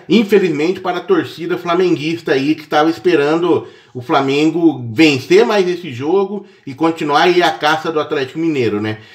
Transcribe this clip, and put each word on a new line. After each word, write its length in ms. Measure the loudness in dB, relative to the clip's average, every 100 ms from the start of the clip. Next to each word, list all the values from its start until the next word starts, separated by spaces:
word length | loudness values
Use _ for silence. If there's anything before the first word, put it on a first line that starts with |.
| 2
Infelizmente 720 | 2 4 2 2 0 -2 -2
para 200 | -6 -6
a 20 |
torcida 560 | 0 0 0 -8 -6 -6
flamenguista 720 | -2 0 2 0 -2 -6 -2
aí 240 | 0 0 -4
que 100 | 0
tava 240 | 0 2
esperando 760 | 0 0 2 2 0 0 0 -2 -20 _
o 80 | -14
Flamengo 880 | -2 0 2 0 0 2 2 0 -6
vencer 520 | 2 2 2 2 4 4
mais 220 | 0 0
esse 240 | -4 -8
jogo 540 | -8 -2 0 -2 -8 -12 _ -16
e 80 |
continuar 500 | -2 -2 -2 0 2
aí 200 | 4 4
a 80 | 2
caça 400 | 0 -2 0 -2
do 80 | -4
Atlético 400 | -4 -4 -4 -4
Mineiro, 400 | -2 0 -2 -2
né? 200 | -4 -8 -14